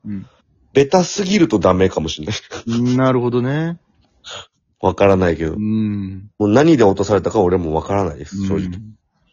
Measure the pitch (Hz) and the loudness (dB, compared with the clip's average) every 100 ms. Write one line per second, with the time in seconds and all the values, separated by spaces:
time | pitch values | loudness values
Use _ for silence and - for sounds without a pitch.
0 | 107 98 - _ _ _ _ 135 139 185 | -12 -12 -14 _ _ _ _ 2 4 2
1 | 175 - 185 208 165 104 92 92 95 - | 0 -2 -2 2 2 2 2 4 2 0
2 | 78 - 76 - - - 117 117 123 127 | -6 -6 -8 -8 -10 -12 -6 -2 0 2
3 | 131 123 120 123 127 147 165 170 _ _ | 2 0 0 -2 -2 -2 -4 -6 _ _
4 | _ _ - - - _ _ _ 92 90 | _ _ -20 -18 -20 _ _ _ -4 2
5 | 98 95 90 78 80 90 107 110 107 104 | 2 4 2 0 -4 -4 -4 -2 -2 -4
6 | 95 95 104 - 104 123 165 139 104 95 | -8 -12 -16 -2 2 4 4 6 4 2
7 | 101 98 87 110 87 92 82 80 80 101 | 0 0 2 2 2 2 0 -4 -2 -2
8 | 90 76 76 98 95 95 90 92 110 - | -2 -6 -12 -8 -4 -4 -4 -10 -14 -20
9 | _ _ _ | _ _ _